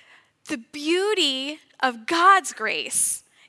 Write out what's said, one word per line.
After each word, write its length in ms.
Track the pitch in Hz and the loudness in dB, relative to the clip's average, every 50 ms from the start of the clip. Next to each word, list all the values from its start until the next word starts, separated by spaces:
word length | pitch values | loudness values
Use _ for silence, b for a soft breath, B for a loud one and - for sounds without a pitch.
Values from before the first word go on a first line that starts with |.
| B B B B B B B B - | B B B B B B B B -12
the 100 | - 311 | -10 -10
beauty 1040 | 233 233 _ - 294 294 311 349 370 392 415 427 370 311 277 262 262 269 294 311 311 _ _ _ - | -10 -10 _ -14 -6 -2 -2 0 0 0 0 0 0 0 0 -2 -4 -6 -10 -10 -14 _ _ _ -4
of 260 | 262 254 233 226 220 | -2 -2 -2 -4 -6
God's 460 | - 330 339 349 381 392 370 277 - | -2 0 4 6 6 6 6 4 -2
grace 680 | - - 220 214 - 156 113 - - - - - - - - b b b b | -6 -6 -4 -4 -4 -4 -6 -4 -2 0 0 0 -2 -6 -10 b b b b